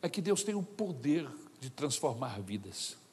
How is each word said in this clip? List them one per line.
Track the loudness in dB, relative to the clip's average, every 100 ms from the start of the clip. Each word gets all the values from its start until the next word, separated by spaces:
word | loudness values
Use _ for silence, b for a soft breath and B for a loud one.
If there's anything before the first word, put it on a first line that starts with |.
é | 0
que | 0
Deus | 4 4
tem | 4
o | 0
poder | -2 -2 -2 0 4 4 2 -8 -16 -10
de | -10
transformar | -2 0 2 2 2 -2 -2
vidas. | -4 -4 -4 -6 -6 -8 -16